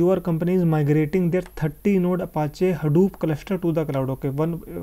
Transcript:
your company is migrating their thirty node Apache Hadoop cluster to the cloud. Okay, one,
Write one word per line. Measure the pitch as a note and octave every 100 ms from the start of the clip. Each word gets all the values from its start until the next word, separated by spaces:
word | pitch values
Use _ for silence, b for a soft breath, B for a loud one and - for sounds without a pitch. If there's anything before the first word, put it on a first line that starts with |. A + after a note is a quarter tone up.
your | F3 F#3
company | F3+ D#3+ E3+ F#3
is | E3+
migrating | D#3 D3 D3+ D3+ F#3+ E3+
their | F3+ F3+ -
thirty | D#3 - G3+ F#3+
node | F3+ F3+
Apache | F3 D#3 D3+ - F#3 D#3+
Hadoop | D#3 D#3 F#3+ -
cluster | D#3+ D3 - F#3
to | F3
the | D#3+ D3+
cloud. | C#3 C3 C3+
Okay, | C#3+
one, | C#3 E3 E3 - F3